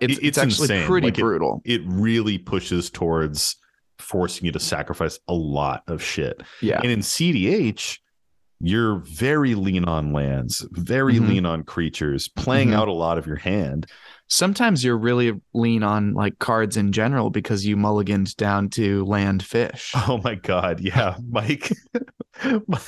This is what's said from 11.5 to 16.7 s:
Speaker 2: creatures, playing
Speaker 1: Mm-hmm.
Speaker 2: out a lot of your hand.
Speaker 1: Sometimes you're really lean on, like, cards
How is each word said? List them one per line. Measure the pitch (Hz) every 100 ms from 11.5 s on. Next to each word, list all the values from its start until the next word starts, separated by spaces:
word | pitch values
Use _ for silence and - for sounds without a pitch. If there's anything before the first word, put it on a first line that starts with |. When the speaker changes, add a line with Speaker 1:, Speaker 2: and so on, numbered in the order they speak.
| 82
Speaker 2:
creatures, | 73 - 80 - 76 69 -
playing | - - 131 113
Speaker 1:
Mm-hmm. | 107
Speaker 2:
out | 107
a |
lot | 85 82 85
of | 78
your | 73
hand. | 87 101 73 71 - - - - -
Speaker 1:
Sometimes | - 185 202 240 160 123
you're | 117
really | 117 123 120 104 _
lean | 117 117 113
on, | 104 107 104
like, | 98 101 -
cards | - 113 110